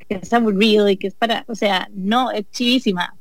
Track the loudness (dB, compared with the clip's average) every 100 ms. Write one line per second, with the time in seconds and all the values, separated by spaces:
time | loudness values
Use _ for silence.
0 | -8 -8 0 0 2 2 4 4 4 2
1 | -2 -2 -2 -2 -6 -2 0 0 -4 -6
2 | 0 0 0 -4 -6 -4 0 0 0 -2
3 | -4 -8